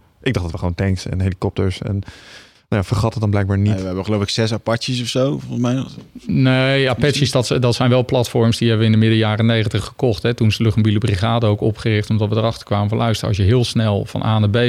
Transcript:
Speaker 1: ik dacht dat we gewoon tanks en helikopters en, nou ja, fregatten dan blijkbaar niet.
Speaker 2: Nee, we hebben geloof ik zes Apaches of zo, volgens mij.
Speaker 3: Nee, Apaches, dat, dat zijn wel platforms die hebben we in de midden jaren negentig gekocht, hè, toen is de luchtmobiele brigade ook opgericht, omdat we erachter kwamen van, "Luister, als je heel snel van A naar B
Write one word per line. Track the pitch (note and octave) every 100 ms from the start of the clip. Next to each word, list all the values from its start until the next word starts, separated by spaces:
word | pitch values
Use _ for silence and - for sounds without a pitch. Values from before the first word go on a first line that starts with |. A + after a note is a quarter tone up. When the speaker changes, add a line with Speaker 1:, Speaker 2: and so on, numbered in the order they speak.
| _ _
Speaker 1:
ik | -
dacht | G#2+ F2
dat |
we | E2
gewoon | F2+ E2+
tanks | G2 F#2+ F2+
en | F#2
helikopters | F#2+ F#2 G2 - G2 -
en, | - G2+ - - - - - _ _
nou | A2
ja, | F#2+
fregatten | G2 A2+ A2
dan | G#2+
blijkbaar | G2+ G2 G2
niet. | G2+
Speaker 2:
Nee, | G2+
we | F#2
hebben | F#2 F#2+
geloof | G#2+
ik | G2+
zes | - A2+
Apaches | A2 - A2+ - B2
of | A#2
zo, | C3 C3+ D3
volgens | B2+ B2
mij. | B2 C3 - - - - -
Speaker 3:
Nee, | C#3 C3 C3 C3 C3+ C3+
Apaches, | A#2+ D3 C3+ C3+
dat, | C#3 A#2+ C#3
dat | B2 A#2
zijn | B2+
wel | B2+ B2
platforms | C3 A#2 B2+ A#2 A2+
die | A#2
hebben | A2 A2
we |
in | A2
de | A2
midden | A2 G#2+
jaren | G#2+ A2+
negentig | A2+ A2 G#2+ -
gekocht, | - C3 G#2+
hè, | A#2+
toen | A#2+ A2
is | -
de |
luchtmobiele | A2 G#2+ A2 G#2
brigade | A2 G2 A2+ A#2 A2+
ook | G#2
opgericht, | - G#2+ A#2 G#2+ G#2
omdat | A2 G#2
we | A2
erachter | A2+ A2+ -
kwamen | G2+ G2+
van, | A2+
"Luister, | A#2 G#2+ A2
als | G2
je |
heel | F#2+ B2+ A#2
snel | A#2 A2 G2+ G#2+
van | -
A | - A2
naar | G#2+
B | A2+